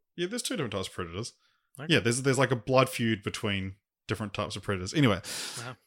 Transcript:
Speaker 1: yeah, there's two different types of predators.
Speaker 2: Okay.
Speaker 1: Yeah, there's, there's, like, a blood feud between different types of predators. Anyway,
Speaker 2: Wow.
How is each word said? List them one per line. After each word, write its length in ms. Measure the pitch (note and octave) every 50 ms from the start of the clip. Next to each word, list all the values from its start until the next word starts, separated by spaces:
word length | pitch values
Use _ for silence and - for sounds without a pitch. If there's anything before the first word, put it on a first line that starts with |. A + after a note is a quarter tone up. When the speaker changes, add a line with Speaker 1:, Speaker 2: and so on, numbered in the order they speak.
| _ _ _
Speaker 1:
yeah, 100 | E3+ F3
there's 160 | F#3 A#3+ A#3+
two 140 | - - C4+
different 160 | F#3+ C3+ G#2+
types 160 | G2 F#2+ F#2 -
of 60 | -
predators. 400 | - F2+ E2 E2+ G2 A#2+ - - _ _ _ _ _ _ _ - B2+
Speaker 2:
Okay. 140 | D3 E3+
Speaker 1:
Yeah, 80 | D#3 A2+
there's, 220 | F#2+ A#2 A#2+ C3+
there's, 160 | C3 C#3 B2+ C3+
like, 120 | C3 B2+
a 60 | C3
blood 320 | A2+ - C3 B2+ C3 C3 -
feud 340 | - - A#2 A2+ A2 G#2
between 520 | - G#2+ - - - G#2 G2 F#2+ F#2+ F#2+ G2 - _ _ _ _ _
different 260 | - G#2+ - A2 G2+
types 240 | - - F#2+ D2+ -
of 60 | G#2
predators. 320 | - - G2+ F2+ F#2 G2 -
Anyway, 260 | - C#3 A#2 G2 E2+ - - - - - - - B2
Speaker 2:
Wow. 180 | A#2 B2+ B2 - _